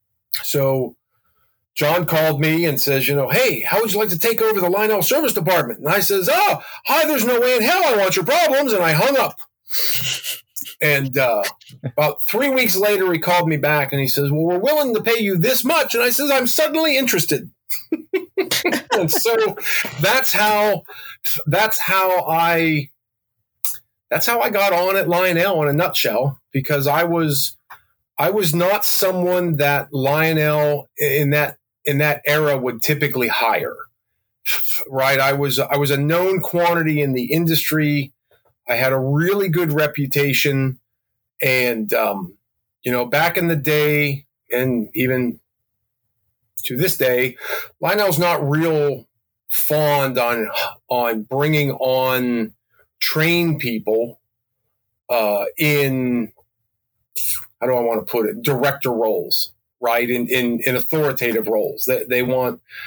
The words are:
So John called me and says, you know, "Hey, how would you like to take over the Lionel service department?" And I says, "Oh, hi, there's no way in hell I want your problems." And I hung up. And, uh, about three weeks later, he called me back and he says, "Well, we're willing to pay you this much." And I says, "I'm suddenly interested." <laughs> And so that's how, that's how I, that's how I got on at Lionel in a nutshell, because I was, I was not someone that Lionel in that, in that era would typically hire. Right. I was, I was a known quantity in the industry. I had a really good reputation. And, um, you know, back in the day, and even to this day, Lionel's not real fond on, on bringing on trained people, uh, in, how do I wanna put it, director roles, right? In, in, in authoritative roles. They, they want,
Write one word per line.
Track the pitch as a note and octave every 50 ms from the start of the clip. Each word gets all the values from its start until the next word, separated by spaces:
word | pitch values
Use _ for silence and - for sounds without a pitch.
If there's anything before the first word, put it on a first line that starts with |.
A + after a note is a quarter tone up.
| _ _ _ _ _ _ - - -
So | - - C#3+ C#3 C3+ C3+ C3 B2+ A2+ - _ _ _ _ _ _ _ _ _ _ _ _ _ _ _ _
John | - D3+ D3 E3 F3+ E3+
called | D3+ E3 D#3 D#3+ D#3+ D3 C#3 D#3
me | D#3 D#3 E3 E3+
and | D#3+ C#3 B2
says, | - D3 C#3 C3+ B2+ C3+
you | C#3+
know, | C#3+ C3+ -
"Hey, | D#3+ A3+ B3+ - - A#2 -
how | - E3 G3+
would | A#3 G#3+ F3+
you | G#3
like | A3 G#3
to | F3 D#3+
take | - A#3 A3+ A3+ A3
over | A3 A3 G3
the | F3+ F3
Lionel | F3+ G3+ G#3+ G#3+ G#3+ G3 E3
service | - B3+ D4+ D#4+ A#3+ -
department?" | G3+ D#3+ E3+ F3+ E3 D3 A#2 A2+ -
And | - D3
I | F3+ G3+
says, | F#3 - G3+ G3 F3+ A#3
"Oh, | D4+ F4+ G#4 G4+ G#3+ - - - - - -
hi, | - C4+ D#4+ D#4
there's | C#4+ D4+ C4 G#3+
no | A#3+ B3 A#3
way | A#3+ B3+ B3+
in | A#3+ A3
hell | C4 F4 F#4+ F4+
I | D4 A#3
want | G#3 G3 F#3 D#3
your | F#3+ F3
problems." | A3+ C#4+ F4 E4+ D#4 C4 C#4 D4 B3+ A3
And | F#3+ F3
I | E3 D#3
hung | D#3 G#3 C4+ C#4
up. | C4 G3+ D3 - - - - _ _ _ - - - - - - - B2 B2+ - - - - - - - _ - - - - - -
And, | D#3+ D3+ D3 C#3 C#3 C3+ B2
uh, | C#3 C3 B2 A2+ G#2 G2 - - - - - - - -
about | B2+ - - D3+ D3+ D3 - -
three | - - A3+ C#4 C#4
weeks | C4 C4 B3 G#3+ F3+
later, | F#3+ G3+ G#3 G#3 F#3+ F#3+ F3+ E3+
he | D#3
called | D#3+ F3+ F3 F3+ D#3+ D#3+
me | D#3
back | C#3+ C3 C#3+ D3+ D3+ C#3 C3 C#3+
and | C#3
he | C3+ B2+
says, | - C#3+ C#3+ C#3 D3
"Well, | D3+ D#3+
we're | E3+ F3+ F3+
willing | G3+ C4+ D4+ D4+ C#4+ B3+ A3+
to | G#3+
pay | - A3 A#3 A#3
you | G#3+ G3+ F#3+
this | F3 E3+ B3 C4 A3 A3
much." | C4 E4 D#4+ C4+ - -
And | A3+ A#3+
I | B3
says, | A#3+ - C#4+ C#4+
"I'm | C#4 C4 B3 A#3+
suddenly | - - D#4 D4+ C#4+ D#4+ D#4+ D#4 C#4
interested." | C4 C4+ B3 - F3 - - D3+ B2+ - - -
<laughs> | _ _ - - - - - E4 D#4+ - - - F#4 F4+ - _ - - - - - - - - - - - A#4+
And | G#3+ F3+ D#3
so | - - - A3+ A#3 A3 A3 G3+ - - - - - - - - - B2+
that's | D#3 G3 A#3 C4 - - -
how, | G3+ G#3+ G#3+ G#3+ G#3 G#3 G#3+ G3 E3 - - - - - - - - - - - - -
that's | D3+ D3 F#3+ A3 G#3+ - -
how | - - F#3+ F#3+ F#3+ F#3 F#3 F3 - D3+
I, | D#3+ E3 E3 E3+ E3+ E3 E3 D#3+ D#3 D3+ C#3 - _ _ _ _ _ _ _ _ _ _ _ _ _ _ - - - - - _ _ _ _ -
that's | - D#3+ -
how | A#3 A#3+ A#3
I | - -
got | G3+ G3 G3+ G3 F3+
on | F3 F3+ F#3 F#3+
at | G3 F3 D#3
Lionel | F3 F3 F#3 F#3 F3 E3 F3 G3+ F#3+ D#3+ D3+
in | C#3+
a | C#3+
nutshell, | D3+ F3+ E3+ - - - A#2+ G#2+ A2+ C3 C#3+ C3+ - _ _ -
because | C#3 C3 - D3+ C#3+ C3+
I | C#3+ C#3+ D#3+ E3+
was, | E3+ E3+ E3+ E3 D3+ C#3+ C#3 - - - _ _ - - - _ _ _ _ _ _ _ -
I | C#3+ F3
was | G3+ G#3+ F#3+ D#3+ D3
not | E3+ F3 F#3 G3+ G3+ -
someone | - - - G3 F#3 F#3 F3+ F3+ F3+ F3+ F3+ F3+ E3+ D#3+
that | C#3+ C#3+ C#3+ C#3+ C#3 C#3 C#3+ D3
Lionel | C3+ C3 C#3 D3 D#3 D#3+ D#3+ D#3+ D#3 D3+ D3+ D3+ D3+ D3+ D3 D3 C#3+ - - _ -
in | D3+ C#3+ C3+ D3+ D3 C#3+
that, | D3 D3 D3 C#3 - - _ _ _ _ -
in | D3+ C#3 C#3
that | D3+ D3+ C#3+ - -
era | D3 D3 D3+ D#3 D3 C#3 C3
would | B2 B2+ A#2+ A2 -
typically | - D3+ C#3 C#3+ C#3 B2 B2+ B2 A2+
hire. | - - A#2+ A2+ G#2 D#2+ - - - - - - _ _ _ _ _ _ _ _ _ _ - - - - - - - - - -
Right. | C3+ C3+ C3 C3+ C#3 C3+
I | C3+ C#3 C#3
was, | C#3 C#3+ C#3 C3 C3+
I | C3+ - D3
was | C#3+ D3 C#3
a | C#3+
known | C#3 C#3+ D3 E3 F3 F#3 F#3+ F#3+ F3+
quantity | - - - F3 F3 E3+ E3+ E3+ D#3+ D#3 D3+ D3
in | D3 C#3 C3
the | B2+ B2 A#2+ D3+
industry. | D#3+ E3+ E3 D#3+ D3 - - D#3 D#3 D3+ D3 D3 C#3+ C#3 - - _ _ _ _ _ _ _ _ _ _ -
I | A#2+
had | A#2 C3 C3 C3+
a | C3
really | C3 C3+ C#3+ D3 E3 F#3 G3+ G3+ G3 F#3
good | D#3 F3+ F3 D#3+ D3
reputation. | D#3 D3+ D3 - - C#3+ C3 - C#3+ C#3+ C#3+ C3+ - - D3 C3+ C3+ C3+ C3 C3 - _ _ _ _ _ _ _ _ _ _ _ -
And, | - C3+ C3 B2+ B2 B2 A#2 A2 G#2+ G#2 A#2
um, | A#2 A2 G#2+ G2+ G2 F#2 F2 - _ _ _ _ _ _ _ _ _ -
you | B2 B2
know, | B2 B2
back | A#2+ B2+ D3 D#3+ E3+ -
in | F#3 E3+ E3+
the | E3
day, | D3 C3 D#3 D3+ D3+ D3+ D3+ D3 D3 D3 C#3+ C#3 C#3 - _ _ _ _ - -
and | B2 B2+ C3 B2 A#2+ G#2 - -
even | - B2+ B2+ C3 B2+ B2+ A#2+ - - _ _ _ _ _ _ _ _ _ _ _ _ _ _ _ _ _ _ _ _ _ _ _ - -
to | - B2
this | B2+ E3+ F3+ -
day, | - C3+ B2+ B2 B2 B2+ B2+ B2+ - - - - - - - - _
Lionel's | D#3 E3 G3 G#3 G#3 G3 D#3+ D#3
not | F3 F3 E3+ - D3 C#3
real | D3 D#3 E3 E3 D#3 D3+ D3 C#3+ C3 A#2+ - _ _ _ _ _ _ _ _ -
fond | - - - - D3+ D3+ D3+ D3 C#3+ C#3+ C#3 C3 B2
on, | C3 A#2+ A#2 A#2+ A#2 G#2+ G#2 G2+ A2+ A#2 A#2 - - _ -
on | B2+ B2 A#2+ A#2 A2+ A2 G#2
bringing | - C3 C3+ D3 D3+ D#3 D3+ C#3+ C#3 B2
on | - C3 C3 C3 C3 B2+ C3 B2+ B2+ B2+ B2 A#2+ A#2 A2 A2 - _ _ _ _ _ _ _ _ -
trained | - - - D#3 D#3 E3+ E3+ F3 E3+ E3 D3+ C3
people, | - B2 A2+ G#2+ - G#2 A2 A2+ A#2+ A#2+ - - _ _ _ _ _ _ _ _ _ _ _ _ _ _ _ _ _ -
uh, | A#2+ A#2 A2 G#2 G#2 G2+ G2+ - - -
in, | D#3+ D3+ D3 D3 C#3 C3+ C3 C3 B2+ B2+ B2 A#2+ A2+ G#2 - _ _ _ _ _ _ _ _ _ _ _ _ _ _ _ - - - - - - - - _ -
how | A#2+
do | B2+ B2+
I | B2
wanna | A#2 A#2 A#2 G#2+ -
put | - - A#2+ A2
it, | G#2 G#2 A#2 A#2
director | D3 C#3 B2 C3+ C#3 C3+ - - B2+ A#2+
roles, | A2+ A#2 A2 G#2 F2+ - - - - - - - _ _ _ _ _
right? | A#2+ A#2 A#2 A#2+ A#2+ A#2+
In, | B2 A#2+ A#2+ A#2+
in, | B2+ B2+ B2 A#2+ A#2+ A#2 -
in | C3+ B2
authoritative | B2 - - - D#3+ D3+ C#3 B2+ - B2 A#2+ A2+ A2+ G#2 G#2
roles. | A2 G#2+ G2+ - - - -
They, | B2+ B2+ A#2+ -
they | - B2+ B2 B2
want, | B2+ B2+ B2+ B2+ B2 B2 - _ - - - -